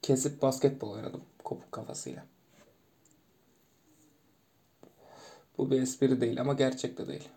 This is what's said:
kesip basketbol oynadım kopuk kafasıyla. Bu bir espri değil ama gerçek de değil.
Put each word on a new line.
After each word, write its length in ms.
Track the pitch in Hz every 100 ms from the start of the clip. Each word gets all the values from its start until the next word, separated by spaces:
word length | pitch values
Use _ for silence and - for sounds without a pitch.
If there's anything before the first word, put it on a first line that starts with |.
kesip 400 | - 131 147 -
basketbol 480 | 135 131 135 135 107
oynadım 320 | 98 - - - -
kopuk 280 | - - -
kafasıyla. 520 | - - - - - - _ _ _ - _ _ _ _ _ _ _ _ _ _ _ _ _ _ _ _ _ _ _ _ _ - - - - - - _ -
Bu 140 | 135
bir 100 | 131
espri 400 | 127 - 135 127
değil 200 | 120 127
ama 120 | 131
gerçek 440 | 139 131 131 123 -
de 100 | -
değil. 220 | - -